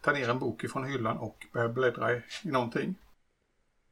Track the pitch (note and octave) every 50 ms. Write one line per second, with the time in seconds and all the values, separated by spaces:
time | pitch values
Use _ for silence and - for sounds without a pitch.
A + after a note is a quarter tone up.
0 | - - C#3+ C#3+ B2+ A#2+ B2 C3 C#3 B2 A2 - - A#2+ - C3+ C3 C3+ C#3 B2+
1 | A2+ A2+ A2+ - A#2+ G#2+ - - - - - B2+ A#2 A#2 A#2 C3 C3 B2 A#2 -
2 | A2+ A#2 A#2+ A#2+ - - - - - E3+ C3+ B2+ A#2+ A#2 - - - E3+ F#3+ -
3 | - - - _ _ _ _ _ _ _ _ _ _ _ _ _ _ _